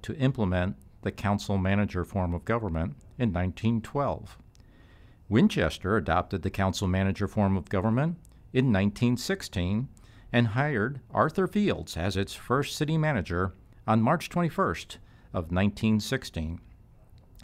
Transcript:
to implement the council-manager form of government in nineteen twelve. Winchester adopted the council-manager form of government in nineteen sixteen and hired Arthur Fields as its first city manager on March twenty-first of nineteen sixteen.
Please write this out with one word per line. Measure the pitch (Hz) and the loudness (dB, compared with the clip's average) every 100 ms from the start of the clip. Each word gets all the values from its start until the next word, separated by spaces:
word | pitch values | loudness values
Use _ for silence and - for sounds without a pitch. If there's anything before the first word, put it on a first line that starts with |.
to | - - | -10 -2
implement | 131 131 95 90 90 - - - | 0 0 0 0 0 -4 -14 -10
the | 98 | -8
council-manager | - 101 101 - 98 95 101 101 92 85 | -2 -2 0 0 0 2 2 0 -2 -4
form | 101 90 | -2 -2
of | 87 - | -2 -2
government | 117 104 80 90 - - - | -2 -2 -2 -4 -6 -14 -4
in | 120 | -2
nineteen | 87 90 - 113 117 | 0 -2 -2 0 0
twelve. | - 143 131 80 - - - - - - - - - - - | -2 -4 -2 -4 -10 -20 -20 -20 -20 -20 -20 -20 -20 -18 0
Winchester | 107 214 147 80 - 92 107 | 4 4 4 0 -2 0 0
adopted | 76 85 - 98 | 2 0 0 -4
the | 95 | -4
council-manager | - 95 - 95 95 98 95 98 | 0 0 0 0 2 0 0 -2
form | 107 98 95 | 2 2 2
of | - | 0
government | 95 110 120 160 170 - - - | 0 2 2 0 -4 -12 -20 -2
in | 127 131 | 0 4
nineteen | 95 101 - 120 123 | 4 2 2 2 2
sixteen | - - - 95 87 104 135 - - - - | -2 -4 -4 -2 0 0 -4 -10 -20 -20 -2
and | 120 117 | 2 2
hired | 117 151 117 120 139 - | 2 0 0 -2 -4 -2
Arthur | - 147 196 180 | 2 2 2 0
Fields | 208 196 87 85 80 | 2 0 0 -4 -4
as | 95 95 | -2 0
its | 98 - | -2 -6
first | - 131 139 - | 0 0 0 -4
city | 151 160 | -2 0
manager | 151 127 - 87 95 - - - - | 0 0 0 0 0 -4 -18 -6 2
on | 113 | 4
March | 117 156 - | 4 2 0
twenty-first | 175 170 - 151 85 - - - - - | -2 0 0 -2 -2 -8 -18 -20 -20 -8
of | 98 82 | -6 -2
nineteen | 90 101 - 110 107 | 2 2 2 2 2
sixteen. | - 131 - - 78 85 - - - - - - - - | 0 -4 -4 -6 -6 -8 -14 -20 -20 -20 -20 -20 -20 -20